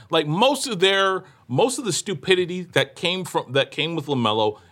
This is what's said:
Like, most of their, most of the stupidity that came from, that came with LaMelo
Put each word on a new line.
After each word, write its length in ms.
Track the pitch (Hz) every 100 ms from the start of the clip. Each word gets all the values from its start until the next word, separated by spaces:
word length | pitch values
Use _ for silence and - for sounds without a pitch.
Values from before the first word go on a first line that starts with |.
| -
Like, 160 | 160 151
most 400 | 170 262 277 277
of 120 | 190
their, 440 | 190 196 196 180 - _ -
most 320 | 131 254 262
of 60 | 226
the 80 |
stupidity 680 | 156 - 180 - 185 175 180 180
that 220 | 143 131 -
came 300 | 175 185 175
from, 280 | 160 -
that 180 | 135 127
came 240 | - 156 165
with 100 | 139
LaMelo 540 | 131 113 107 107 - _